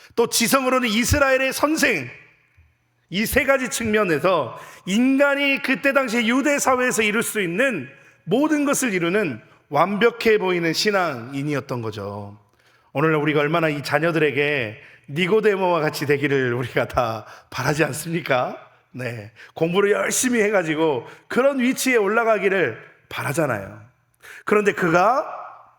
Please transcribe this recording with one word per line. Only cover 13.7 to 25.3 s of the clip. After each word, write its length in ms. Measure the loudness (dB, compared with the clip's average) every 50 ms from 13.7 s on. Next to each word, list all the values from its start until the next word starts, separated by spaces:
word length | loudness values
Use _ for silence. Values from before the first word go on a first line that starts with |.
| 0 -2 -4
자녀들에게 960 | -2 0 0 0 0 2 2 0 2 2 0 0 0 0 -2 -4 -6 -8 -12 -20 -20 -20 _ _ -8
니고데모와 720 | -4 -2 0 2 2 4 4 2 2 2 0 0 2 2
같이 240 | 0 0 -2 -2 0
되기를 480 | 0 0 0 2 0 0 0 0 0 -2
우리가 340 | -2 -4 -4 -2 -2 -2
다 380 | 0 -2 -2 -2 -2 -4 -8 -12 -16 -20 -20 -20 _
바라지 320 | -10 -4 -2 -2 0 0 0
않습니까? 760 | -2 -2 -6 -6 -6 -6 -6 -2 0 0 0 0 -2 -6 -12 -16 -20 _ _ _ _ -14
네, 380 | -10 -10 -8 -10 -10 -14 -16 -18 -20 -20 -18 _
공부를 380 | -2 -2 0 2 2 2 2
열심히 500 | 2 0 0 -2 -2 -2 -2 0 2 2
해가지고 640 | 2 2 2 0 0 0 0 0 0 0 0 -2 -6 -10 -18 -20 _
그런 320 | _ 0 2 2 2 2 2
위치에 380 | 0 0 0 0 0 2 2
올라가기를 840 | 2 2 2 2 2 2 2 2 2 2 0 2 2 0 0 -2 -8 -16 -20 _ _ _ _
바라잖아요. 720 | -12 -8 -6 -4 -2 0 0 0 -2 -4 -6 -10 -14 -18 -20 -20 _ _ _ _ _ _ -20 -20 -20 -14 -2
그런데 260 | 2 2 4 4 2
그가 1040 | 0 2 0 4 4 4 4 4 2 0 -2 -6